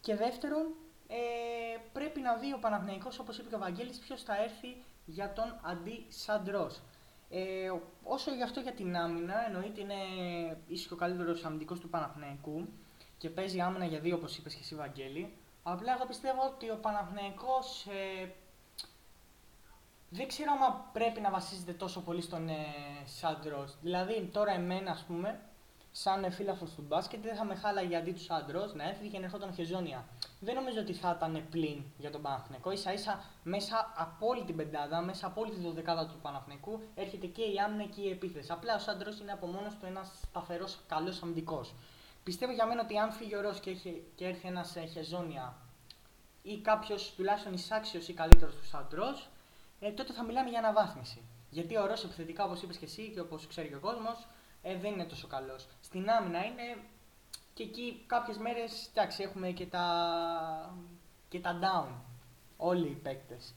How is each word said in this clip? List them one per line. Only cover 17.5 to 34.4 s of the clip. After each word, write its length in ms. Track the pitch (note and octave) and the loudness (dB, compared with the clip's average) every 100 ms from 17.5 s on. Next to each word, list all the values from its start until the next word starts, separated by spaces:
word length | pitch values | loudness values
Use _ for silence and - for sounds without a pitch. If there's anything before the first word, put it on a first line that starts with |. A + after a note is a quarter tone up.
| C4 B3+ - G3 | 2 2 -8 -6
ε, 440 | G3 F#3+ F#3+ F#3 - - - - - - - - - - - - - - - - - - | -4 -4 -4 -8 -12 -20 -20 -20 -14 -14 -16 -20 -20 -20 -20 -20 -20 -20 -20 -20 -20 -14
δεν 180 | F3 C4 | -6 -4
ξέρω 240 | - D4+ | -2 2
άμα 380 | C#4 C4 - - | 6 6 4 -4
πρέπει 280 | A3 A3+ A3 | 2 2 4
να 100 | G3+ | 0
βασίζεται 420 | F#3 F3+ G3 F3 | 0 -2 -8 -8
τόσο 280 | E3+ F#3 F3+ | -4 -4 -4
πολύ 200 | E3+ E3 | -2 -2
στον, 280 | E3 E3+ E3 | -2 -4 -2
ε, 60 | D#3 D3+ D3 C#3+ C#3+ C3+ | -2 -4 -6 -8 -10 -12
Σαντρός. 720 | - E3+ D3+ D3+ C#3 C#3 - | -2 0 0 -4 -4 -6 -6
Δηλαδή, 480 | E3 F3+ F#3 A3 F3+ | 0 2 2 0 0
τώρα 180 | G#3 G#3 | 2 4
εμένα, 400 | F#3 F3 F#3 F#3 | 4 2 0 -2
ας 120 | D#3+ | -4
πούμε, 360 | - E3+ F#3+ A3 - - - - - | -4 -2 -2 -4 -12 -20 -20 -20 -16
σαν, 320 | - - G3 | -2 2 4
ε, 60 | F#3 | 2
φίλαθλος 440 | F3+ G3+ F3+ E3 | 0 0 0 -4
του 120 | - D3 | -8 0
μπάσκετ, 360 | D3+ G3+ A3+ | 0 0 -6
δεν 120 | G#3+ G#3+ | -4 -2
θα 100 | G#3+ | -2
με 100 | F#3 | 0
χάλαγε 400 | G#3+ G3 F3+ E3+ | 2 2 2 0
αντί 160 | E3 | 0
του 80 | E3+ | -4
Σαντρός 540 | - E3 C#3+ D#3+ G3+ | -2 -2 0 -2 -2
να 100 | D#3+ | -2
έρθει 240 | D3+ G#3 G#3 | -4 -4 -6
και 120 | G3+ | -6
να 60 | F#3 | -6
ερχόταν 240 | G3 G3 | -6 -6
ο 20 | |
Χεζόνια. 540 | F3+ E3 F#3 E3+ C3 B2 - - - | -4 -2 0 -2 -4 -10 -12 -12 -8
Δεν 160 | G3 B3+ | -2 0
νομίζω 240 | C4 A3 | 0 -2
ότι 140 | G#3 | -2
θα 200 | F3 F3+ F3 | 0 2 2
ήταν 300 | E3 D#3+ D#3+ | 2 0 -2
πλην 340 | E3 D#3 C#3+ C#3 - | 0 0 0 -8 -10
για 140 | C#3+ | -8
τον 100 | D3+ | -4
Παναθηναϊκό. 500 | D3+ C3+ - C3+ F#3 | -2 -2 -4 -6 -2
Ίσα 220 | G3 F#3+ | -2 0
ίσα 300 | G3+ G#3 G3 - - | -2 0 -4 -4 -10
μέσα 500 | E3 G3 G#3 A3 - - | -2 -2 0 0 0 -2
από 320 | E3 - A3 | -4 0 2
όλη 160 | B3 | 2